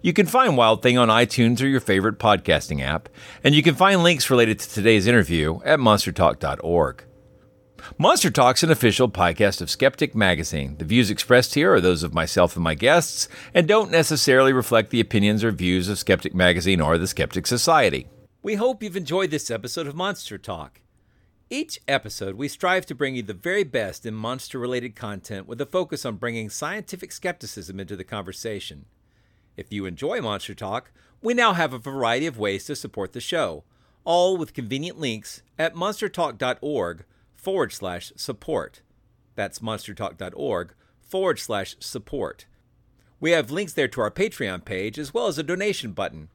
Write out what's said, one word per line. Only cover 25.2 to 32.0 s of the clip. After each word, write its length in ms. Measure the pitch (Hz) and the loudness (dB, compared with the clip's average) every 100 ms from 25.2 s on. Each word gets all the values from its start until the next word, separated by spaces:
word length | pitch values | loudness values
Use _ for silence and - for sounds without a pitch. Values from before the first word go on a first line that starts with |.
| - 101 98 | -12 -14 -12
with 140 | 120 | -12
a 40 | 139 | -6
focus 360 | 180 165 147 | -4 -4 -8
on 120 | 131 104 | -8 -8
bringing 340 | 120 117 110 | -8 -8 -10
scientific 640 | - 147 202 - 185 - | -10 -10 -10 -12 -16 -14
skepticism 680 | - 185 175 110 - 85 95 | -10 -8 -8 -12 -14 -14 -14
into 160 | 95 101 | -12 -12
the 80 | |
conversation. 840 | 92 107 92 - 113 104 - 73 - _ _ _ _ _ _ - | -10 -10 -10 -12 -10 -10 -12 -18 -20 _ _ _ _ _ _ -20
If 160 | - | -12
you 140 | 104 95 | -10 -8
enjoy 360 | 85 143 240 | -8 -6 -6
Monster 340 | 123 101 - 98 | -6 -6 -8 -12
Talk, 360 | 101 110 _ _ _ _ | -8 -8 _ _ _ _
we 140 | 220 240 | -4 0
now 180 | 233 | 2
have 180 | 175 156 | 2 -2
a 60 | 123 | -4
variety 480 | 131 135 | -10 -2